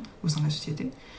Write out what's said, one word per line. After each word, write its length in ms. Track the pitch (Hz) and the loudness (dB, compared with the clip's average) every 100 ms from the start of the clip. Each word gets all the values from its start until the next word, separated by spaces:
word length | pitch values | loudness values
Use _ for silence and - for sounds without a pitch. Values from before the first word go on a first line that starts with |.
| - - | 0 -2
au 60 | 165 | 2
sein 100 | 151 | 4
de 60 | 151 | 2
la 60 | |
société, 380 | - - 151 262 - - | 2 -2 -2 -4 -6 -14